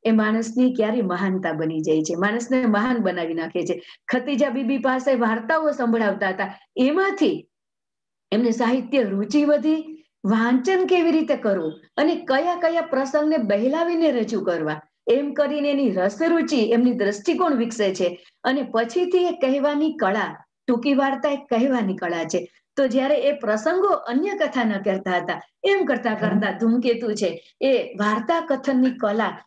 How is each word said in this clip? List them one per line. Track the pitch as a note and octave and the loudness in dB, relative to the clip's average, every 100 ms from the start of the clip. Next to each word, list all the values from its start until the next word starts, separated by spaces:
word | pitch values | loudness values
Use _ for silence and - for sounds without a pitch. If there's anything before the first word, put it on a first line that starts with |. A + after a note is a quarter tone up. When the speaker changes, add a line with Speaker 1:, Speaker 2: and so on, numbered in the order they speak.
Speaker 1:
એ | A3+ | 0
માણસની | A3 G#3+ A3 A3+ B3 B3+ | 2 2 0 -2 2 2
ક્યારે | B3 G#3+ A#3+ | 2 0 0
મહાનતા | F#3+ F3 F#3+ F#3 F3+ | -2 -2 -2 -2 -2
બની | D#3 D#3+ D#3+ | -2 -2 -2
જાય | D#3 D#3 | 0 0
છે, | D#3 | 0
માણસને | E3+ G3+ A3+ A#3 B3+ B3 | -2 0 -2 -2 0 2
મહાન | G#3 B3 A#3+ | 2 0 0
બનાવી | F#3+ F3+ E3 | -2 -2 -4
નાખે | E3 E3 F3+ E3 | -4 -4 -4 -4
છે. | F3 - - - | -4 -8 -18 -4
ખદીજા | B3 B3 C4+ C#4 | -4 -2 0 0
બીબી | B3 B3 C4+ | 0 -2 0
પાસે | C4 C4 B3+ | 0 0 2
વાર્તાઓ | B3+ A3+ A3+ A3+ D#4+ D#4 | 2 2 -2 0 0 0
સંભળાવતા | C#4 A#3 A3+ G#3 G3 G3 | 0 0 0 0 0 -2
હતા, | F#3+ G3 - _ - | -4 -6 -10 _ 0
એમાંથી | C4 D#4+ G4 - C4 D#3 - _ _ _ _ _ _ _ _ | 0 2 0 2 0 0 -6 _ _ _ _ _ _ _ _
એમને | G#3 A#3+ | 0 0
સાહિત્ય | A3+ A#3 B3+ B3 C#4 | 0 0 0 0 0
રુચિ | G#3+ G3 G#3 D4 | 0 -2 0 2
વધી, | D4 D4 D#4 D#4 D#4 - _ _ | 4 2 2 0 -2 -14 _ _
વાંચન | G3+ A3 A#3 B3+ B3+ F#4+ F#4 | 0 2 4 2 2 2 2
કેવી | F4+ E4 | 2 4
રીતે | D#4+ D#4 C#4 | 2 2 0
કરવું | A3 F#3+ D#3+ D#3 - - | 0 -2 -2 -8 -10 -2
અને | D4+ | 0
કયા | F4 - C4 E4+ F4 | 0 0 0 0 0
કયા | E4 E4 | 0 0
પ્રસંગને | D#4+ C4 C4+ D4+ D4+ D#4 | -2 -2 0 0 2 0
બહેલાવીને | G#3+ G3+ B3 D#4 E4+ E4 D#4+ | 0 0 0 0 0 2 2
રજૂ | B3 G#3+ A3 | 2 0 -2
કરવા, | F3+ E3+ D3+ D3+ - _ - | -2 -2 -2 -6 -10 _ -2
એમ | B3 C#4+ | 0 0
કરીને | D4 C#4+ D4 C#4+ | 0 0 0 0
એની | C#4 C4 | 0 0
રસરુચિ, | F#3 F#3+ - E4 E4 C4+ C#4+ G#3+ | 2 0 0 0 2 2 0 2
એમની | A#3 B3+ | 4 2
દ્રષ્ટિકોણ | A3+ G3+ G#3 - E4+ F4+ | 2 0 -2 -2 0 2
વિકસે | C4 A#3 - G3+ | 0 -2 -2 -2
છે. | F#3+ F3+ F3+ - _ | 0 -2 -4 -14 _
અને | - C4+ | -2 -2
પછીથી | B3+ A3+ A#3 F4+ F4+ F4+ | -2 -2 -2 -2 0 2
એ | F4+ | 2
કહેવાની | F4 C4 C#4 C#4+ D4 D#4 - | 0 0 2 0 0 -2 0
કળા, | F#3+ G#3+ F3 D3+ - _ - | -2 0 -4 -8 -20 _ -2
ટૂંકી | A#3 C#4+ | -2 2
વાર્તા | C4+ C#4 C#4 D4+ | 2 0 0 -2
એ | C#4 | -4
કહેવાની | - A#3 C4 B3 G3 F#3+ | -2 0 2 0 -2 -4
કળા | E3+ E3+ | -4 -4
છે. | D#3+ F3+ F3 _ _ - | -4 -4 -6 _ _ -2
તો | C4+ | 0
જ્યારે | A#3+ C4 | 2 2
એ | D4 C4 | 2 2
પ્રસંગો | D4 A3 G#3+ D4 F4+ G4+ | 0 -2 -2 0 2 2
અન્ય | D#4 - B3 G4 | 0 0 -2 0
કથાના | G4+ D4 C4 A3+ G3 | 0 -2 0 0 0
કરતા | G3 F#3+ F#3+ | -2 -2 -2
હતા, | F3+ F3+ E3 - _ | -2 -2 -8 -12 _
એમ | G4 G4+ | 0 2
કરતા | D#4+ B3+ A#3 | 2 0 -2
Speaker 2:
હમ. | G#3+ | -2
Speaker 1:
કરતા | F3+ F#3+ G#3+ - | 0 2 0 0
ધૂમકેતુ | A3+ A#3+ A#3+ A3+ A#3 | 2 2 2 0 -2
છે | G#3+ F#3+ D#3+ - - | -2 -2 -4 -12 -4
એ | C4+ B3 - F#3 | 2 2 0 -2
વાર્તા | G#3 G#3+ A3+ E4+ | 0 0 0 0
કથનની | D#4+ C4 C#4 B3+ B3+ | 0 -2 0 2 2
કલા | B3 G#3+ G#3+ G3+ - | 2 -2 0 -2 -4